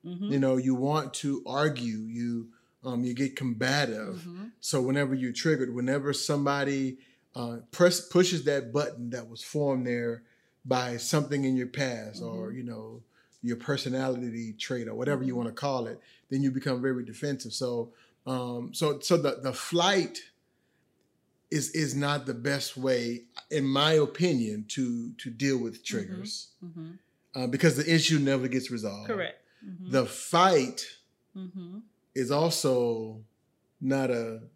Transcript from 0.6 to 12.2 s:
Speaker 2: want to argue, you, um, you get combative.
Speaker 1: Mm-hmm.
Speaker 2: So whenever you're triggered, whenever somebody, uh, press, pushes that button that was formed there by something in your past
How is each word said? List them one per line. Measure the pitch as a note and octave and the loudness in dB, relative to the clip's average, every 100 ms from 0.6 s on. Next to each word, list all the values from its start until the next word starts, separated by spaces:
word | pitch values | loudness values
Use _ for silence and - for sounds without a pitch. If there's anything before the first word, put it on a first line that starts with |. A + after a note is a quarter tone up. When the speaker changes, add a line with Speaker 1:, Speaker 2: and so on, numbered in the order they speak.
| C3 B2+ | 4 2
Speaker 2:
want | C3+ D#3 C3 | 4 2 0
to | - D3 C#3 | -4 -4 -4
argue, | - C3 D3+ C3 A#2+ A2 A2 | -2 2 2 0 -4 -4 -6
you, | A#2 A#2+ A#2 A2+ _ _ _ | -4 -2 -4 -6 _ _ _
um, | C3 B2 | -6 -2
you | B2 | -2
get | B2 C#3 | 0 -2
combative. | C#3 C3+ A2+ C3 C#3+ C3+ G#2+ G#2+ F#2 | 0 -4 0 2 2 0 -2 -6 -10
Speaker 1:
Mm-hmm. | F3 F3 G#3+ - | -12 -12 -14 -10
Speaker 2:
So | - C#3+ | -2 0
whenever | B2+ C#3 C#3 | 2 2 2
you're | C3+ B2+ | 0 -2
triggered, | A#2+ E3 C#3+ B2+ | 0 2 2 2
whenever | B2 B2+ C#3+ C#3 | 0 0 0 0
somebody, | C3+ - D3 C#3+ C#3 C#3 C#3 C3+ C3 - _ _ | -2 0 2 2 2 0 0 -2 -4 -18 _ _
uh, | B2+ A#2+ A#2 - | -8 -6 -8 -12
press, | - F3 F3 | 6 6 6
pushes | - F3 F#3 F3 | 2 4 4 2
that | C#3 C#3 A#2 | 0 0 0
button | C3+ D3 B2 A#2+ | -2 -2 -4 -8
that | A#2+ A2+ | -8 -10
was | A#2 | -14
formed | - D3+ C#3+ C3 B2 | -6 -2 0 0 0
there | A#2+ A#2+ A#2 - _ _ _ | -2 -2 -6 -12 _ _ _
by | B2+ B2+ B2 A#2+ | -2 0 0 -4
something | - D#3 C#3 C#3+ | 0 0 2 0
in | C3+ C3 | 2 2
your | B2+ | 0
past | - C3+ A#2 G#2+ G#2+ | -2 -2 -2 -8 -10